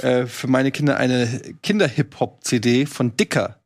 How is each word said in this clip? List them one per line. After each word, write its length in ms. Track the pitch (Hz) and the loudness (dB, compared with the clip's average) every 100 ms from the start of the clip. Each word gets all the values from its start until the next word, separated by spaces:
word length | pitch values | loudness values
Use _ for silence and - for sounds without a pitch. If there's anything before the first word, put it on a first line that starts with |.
äh, 240 | 131 123 123 | 0 0 0
für 200 | - 127 | -6 0
meine 240 | 131 135 | 2 2
Kinder 260 | - 147 - | 0 0 0
eine 300 | 127 127 117 123 - - | 0 0 0 -4 -10 -8
Kinder-Hip-Hop-C 960 | - 208 160 135 - - 127 - - 123 | -2 0 2 0 -4 -4 -6 -6 -2 0
D 260 | 120 123 143 | 2 2 0
von 300 | - 123 - | -2 -2 0
Dicker, 420 | 214 131 95 - | 0 0 -2 -8